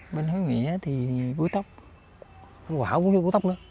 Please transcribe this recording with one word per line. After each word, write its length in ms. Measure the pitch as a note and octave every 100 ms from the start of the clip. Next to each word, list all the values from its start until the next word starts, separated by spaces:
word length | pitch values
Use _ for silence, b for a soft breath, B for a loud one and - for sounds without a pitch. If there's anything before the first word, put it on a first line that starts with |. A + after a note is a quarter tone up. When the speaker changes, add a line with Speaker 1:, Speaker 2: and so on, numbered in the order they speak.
| -
Speaker 1:
Bên 160 | D#3 D#3
Hiếu 140 | F3+
Nghĩa 360 | E3+ A#2+ C3 F#3
thì 260 | E3 C3+ B2+ B2+ B2+ D3
búi 120 | E3
tóc. 140 | G3 G3+ - - - - - - - - - -
Speaker 2:
Không, 120 | D#3+
Quảo 200 | A2+ D3+
cũng 200 | F#3 G3
búi 80 | F3
tóc 140 | G3 F#3
nữa. 100 | F#3 -